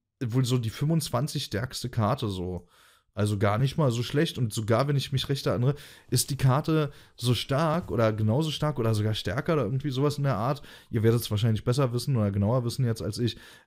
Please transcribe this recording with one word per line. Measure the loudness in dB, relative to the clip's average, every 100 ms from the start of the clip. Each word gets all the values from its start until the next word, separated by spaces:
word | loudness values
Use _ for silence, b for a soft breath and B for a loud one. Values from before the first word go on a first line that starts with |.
| _ _
wohl | -2 0 2
so | 0
die | -2
fünfundzwanzig | -2 0 0 0 -2 -2 -4
stärkste | -4 -4 -4 -6 -6
Karte | 0 0 0 -2
so. | -4 -6 -8 b b b b _ -2
Also | -2 0
gar | 0 2
nicht | 0 2
mal | 0
so | 0
schlecht. | -2 0 0 0
Und | -4
sogar, | -2 2 2 2
wenn | 0
ich | 0
mich | -2 -2
recht | -2 -2
erinnere, | 0 0 0 B B B
ist | -2 0
die | 2
Karte | 4 4 2 0 0 B B -4
so | 0
stark | 0 0 0 2 0 -2
oder | 2 2
genauso | 2 2 2 0
stark | -2 -2 0
oder | 0
sogar | 2 0
stärker | -2 -2 -2 0
oder | 0
irgendwie | 0 -2 -2
sowas | 0 0 0
in |
der | 0 0
Art. | -2 -4 B B B
Ihr | 2
werdet | 4 4
es | 2
wahrscheinlich | 0 2 2 0
besser | 0 0
wissen | 0 0 0
oder | 2
genauer | 2 2 2
wissen | 0 -2 -2
jetzt | -2
als | -4 -2
ich, | -2 -2 B B